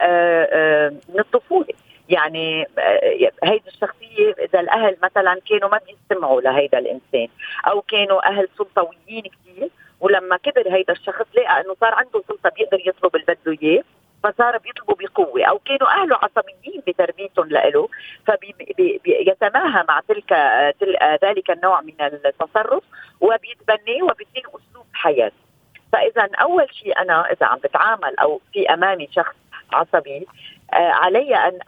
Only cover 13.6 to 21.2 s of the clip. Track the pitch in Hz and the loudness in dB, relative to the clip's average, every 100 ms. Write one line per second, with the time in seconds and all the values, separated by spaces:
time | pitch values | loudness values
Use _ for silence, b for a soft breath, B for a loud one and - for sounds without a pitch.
13.6 | 156 185 - _ _ _ 208 202 240 233 | 2 2 0 _ _ _ -4 0 0 0
14.6 | 233 - - 415 392 - 359 - - 190 | -8 -12 -4 -4 -4 -2 0 2 2 0
15.6 | - 277 262 381 359 247 - - - - | -2 0 2 2 0 0 0 -2 -6 -14
16.6 | 285 381 185 175 170 - 196 - 156 147 | -16 -10 -8 -2 -2 -2 -6 -4 -2 0
17.6 | - 143 220 B B B - 202 202 - | 2 2 0 B B B -2 -2 -6 -20
18.6 | - - - - - - 339 190 - 254 | -10 0 0 0 0 2 2 2 0 0
19.6 | 339 208 160 151 - 208 - 170 139 117 | 0 0 0 -2 0 -4 0 2 4 4
20.6 | 143 139 196 185 151 151 | 2 0 -2 2 2 2